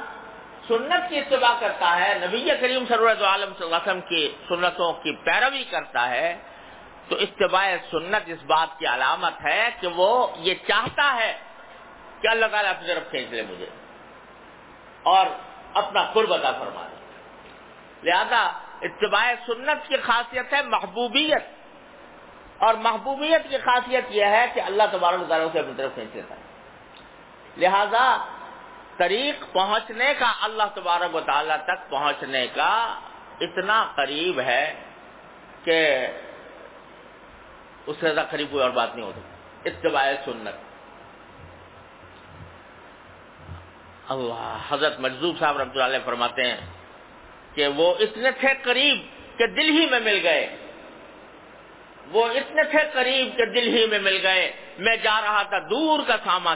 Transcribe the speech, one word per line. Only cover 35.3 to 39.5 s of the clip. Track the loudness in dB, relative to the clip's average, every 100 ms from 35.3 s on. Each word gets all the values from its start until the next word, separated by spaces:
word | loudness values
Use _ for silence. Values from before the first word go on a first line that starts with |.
| -20 -20 -6
کہ | 2 4 4 2 0 -6 -14 -18 -18 -20 -20 -20 -20 -20 -20 -20 -20 -20 -20 -20 -20 -14 -12
اس | -2
سے | 0
زیادہ | 0 -2
قریب | -4 -4
کوئی | 0
اور | 0
بات | 2 -2 -4
نہیں | -10
ہو |
سکتی۔ | -12 -16 -20 -20